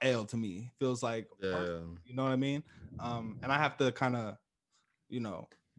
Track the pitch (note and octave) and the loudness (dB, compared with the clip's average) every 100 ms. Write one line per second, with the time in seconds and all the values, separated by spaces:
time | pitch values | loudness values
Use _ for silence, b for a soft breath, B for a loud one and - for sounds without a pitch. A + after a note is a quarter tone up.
0 | C3 A#2+ G#2 A#2 G#2+ F2+ B2 - C3 A#2+ | 2 2 0 -2 -2 -4 -10 -2 0 2
1 | B2 A2+ - - F#2+ F2+ F2 E2 E2 E2+ | 0 -2 -6 -4 -2 0 0 -4 -6 -10
2 | - B2+ C3+ C3 C3+ C#3+ B B B - | -8 -2 2 4 2 0 B B B -8
3 | A#3+ A#2 A2+ - B2 C#3+ D3 - C3 - | -4 -4 -4 -6 2 4 4 4 2 4
4 | B2+ A#2+ A2 - _ _ _ _ _ _ | 2 2 -2 -8 _ _ _ _ _ _
5 | _ B2 A2 F2+ - - _ | _ -6 -4 -6 -10 -18 _